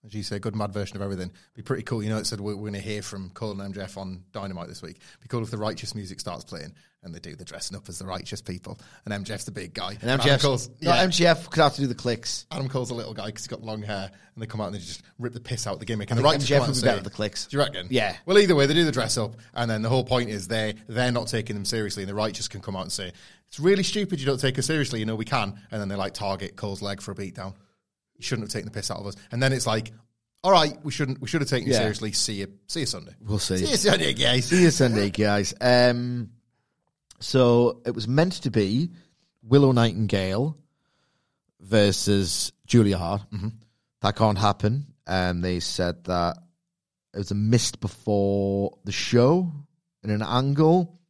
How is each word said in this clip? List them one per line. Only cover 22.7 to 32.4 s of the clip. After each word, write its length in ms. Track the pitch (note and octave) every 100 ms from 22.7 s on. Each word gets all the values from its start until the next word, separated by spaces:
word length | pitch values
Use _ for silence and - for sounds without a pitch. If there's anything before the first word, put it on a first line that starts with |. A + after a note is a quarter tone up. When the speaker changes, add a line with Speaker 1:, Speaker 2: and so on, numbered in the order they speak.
Speaker 1:
out 80 | F#2+
and 80 | F#2+
say, 200 | - F#2 - - - _
"It's 120 | -
really 220 | D#3+ G3
stupid 360 | F#3+ G#3 G3 E3
you 60 |
don't 160 | C3+ C3
take 180 | C3+ C3
us 60 |
seriously, 360 | C3 D#3 C#3 A2+
you 40 |
know 100 | A2 A2+
we 100 | A2
can." 340 | C3+ G2+ F#2+ -
And 80 | A2
then 100 | G2+
they, 60 | G2
like, 180 | F#2+
target 420 | - G2+ F#2+ G2 -
Cole's 240 | G#2 G2
leg 220 | G2+ G2
for 100 | -
a 20 |
beatdown. 380 | F#2+ G2 - G2 F#2+ _ _ _ _ _ _
"You 60 |
shouldn't 220 | - A#2+ A2
have 40 |
taken 140 | A2 -
the 60 | -
piss 120 | -
out 80 | G2+
of 80 | G2+
us." 80 | G2+ -
And 100 | B2
then 120 | C3
it's 120 | C3 A#2+
like, 260 | A2 A2+ - _ _ _ _
"All 80 | F3+
right, 240 | F#3 D3+ -
we 80 | D3+
shouldn't, 300 | - C#3+ C3
we 40 | C3
should 120 | E3+
have 80 | C#3
taken 180 | C3 C3+
you 60 |
Speaker 2:
Yeah. 60 | A#2+
Speaker 1:
seriously. 320 | G#2+ G#2 A2
See 220 | - -
you, 180 | G2+